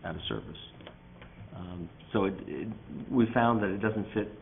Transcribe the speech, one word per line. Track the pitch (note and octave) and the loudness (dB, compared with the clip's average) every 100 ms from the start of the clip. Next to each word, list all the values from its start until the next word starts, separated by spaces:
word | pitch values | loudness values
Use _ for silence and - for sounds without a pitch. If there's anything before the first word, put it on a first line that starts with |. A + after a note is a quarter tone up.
| F2 | -6
out | E2 | -6
of | - | -4
service. | - - - - - - - - - - - - - | -6 -6 -14 -16 -16 -18 -18 -20 -18 -18 -16 -14 -12
Um, | F2+ F2+ E2 - - | -10 -8 -10 -12 -2
so | A2 G2 | 2 2
it, | F#2+ - | 0 -6
it, | C#2 G#2+ A2 - - - | -6 -6 -8 -10 -10 0
we | B2+ A2+ | 4 6
found | A#2+ A#2 A2+ | 6 6 6
that | G2+ | 2
it | G2 | 2
doesn't | G#2+ G#2+ F#2+ | 0 0 -2
fit | G#2+ G2+ - | -2 -2 -8